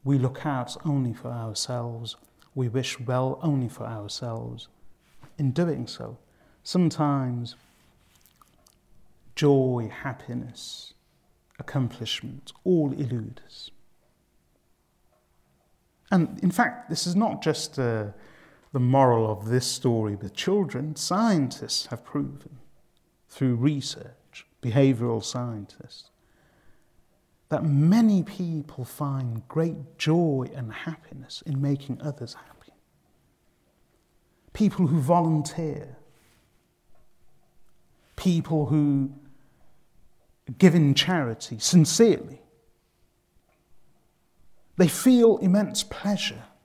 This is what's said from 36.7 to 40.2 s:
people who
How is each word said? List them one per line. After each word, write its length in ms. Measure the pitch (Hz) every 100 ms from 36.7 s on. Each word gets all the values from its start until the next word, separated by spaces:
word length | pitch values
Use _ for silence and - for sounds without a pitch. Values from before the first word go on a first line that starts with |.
| _ _ - - _ - - _ _ - - _ _ _ -
people 500 | 185 170 147 156 139
who 480 | 151 147 139 135 - - - _ _ - - _ _ - _